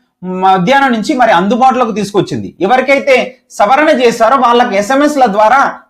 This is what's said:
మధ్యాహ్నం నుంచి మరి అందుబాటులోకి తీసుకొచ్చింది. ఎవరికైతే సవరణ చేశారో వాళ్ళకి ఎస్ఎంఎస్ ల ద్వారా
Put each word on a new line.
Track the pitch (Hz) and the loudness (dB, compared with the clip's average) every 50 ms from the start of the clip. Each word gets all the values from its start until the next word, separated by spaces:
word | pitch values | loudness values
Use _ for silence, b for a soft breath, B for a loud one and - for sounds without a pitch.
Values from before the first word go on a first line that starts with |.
| _ _ _ _ 180 | _ _ _ _ -12
మధ్యాహ్నం | 180 185 185 185 190 190 190 175 208 269 277 277 262 233 | -10 -6 -2 0 2 2 2 2 2 2 2 2 0 -2
నుంచి | 220 202 - 311 | -2 -2 -4 -2
మరి | 254 240 226 185 | 0 0 2 2
అందుబాటులోకి | 170 185 202 254 226 254 262 240 254 247 220 196 | 0 0 0 0 2 2 2 2 0 -2 -2 -4
తీసుకొచ్చింది. | 214 202 202 - 196 156 - 151 110 98 87 - - | -6 -6 -4 -2 -4 -4 -4 -6 -10 -10 -10 -8 -6
ఎవరికైతే | 165 196 254 262 262 277 277 277 269 285 262 247 202 - - _ _ _ | -2 0 0 0 0 0 -2 -2 0 0 0 0 0 -4 -10 _ _ _
సవరణ | - - 208 202 262 285 311 320 | -4 -2 0 0 2 2 2 2
చేశారో | 302 240 254 233 - - 226 220 269 | 0 2 2 0 0 2 0 2 2
వాళ్ళకి | 262 254 233 240 240 240 202 196 | 2 2 2 2 2 0 0 -2
ఎస్ఎంఎస్ | 196 202 202 269 277 294 294 294 277 | -4 -2 -2 -2 0 0 0 0 0
ల | 247 | 0
ద్వారా | 220 190 214 214 220 254 277 254 190 - - _ _ | 0 2 2 2 2 2 2 0 -2 -4 -10 _ _